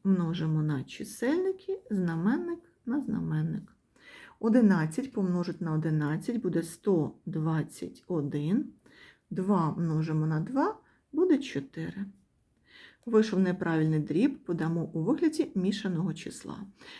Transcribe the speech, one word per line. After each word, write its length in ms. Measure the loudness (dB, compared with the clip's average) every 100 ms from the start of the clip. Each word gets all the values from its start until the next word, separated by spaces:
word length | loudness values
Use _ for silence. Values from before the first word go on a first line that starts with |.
множимо 580 | 2 2 2 0 0 0
на 220 | 0 -2
чисельники, 960 | -4 -10 -12 -4 0 0 0 -4 -6 -8 -4
знаменник 680 | -2 0 0 0 0 -2 -8 -10 _ -6
на 140 | -4
знаменник. 760 | -2 -4 -2 -2 -2 -4 -10 _ _ _ -20 -20 -20 -4
Одинадцять 760 | 4 6 8 6 2 -2 -4
помножити 520 | -2 0 0 -2 -4
на 80 | -2
одинадцять 680 | 0 0 0 0 -2 -2 -2
буде 220 | -2 -2
сто 520 | -4 -4 0 2 2 -4 -8
двадцять 760 | -2 0 0 -2 -6 -12 -12 -6
один. 680 | -4 -2 -2 0 0 0 -8 _ -20 -20 -20 -10
Два 440 | -4 2 4 2
множимо 520 | 0 0 0 0 0 2
на 140 | 0
два 380 | 0 0 0 -2 _ _ _
буде 260 | 0 4 2
чотири. 680 | 0 -6 -8 -8 -8 -8 -10 -12 _ _ _ _ _ -20 -20 _ 2
Вийшов 320 | 4 4 4
неправильний 600 | 2 2 0 2 2 2
дріб, 440 | 2 2 2 0
подамо 460 | -4 -2 0 -2 -2
у 100 | -2
вигляді 480 | 0 2 2 0 -2
мішаного 600 | 0 0 0 -2 -2 -2
числа. 420 | -4 -8 -12 -12 -12 -14 -18 -20 -20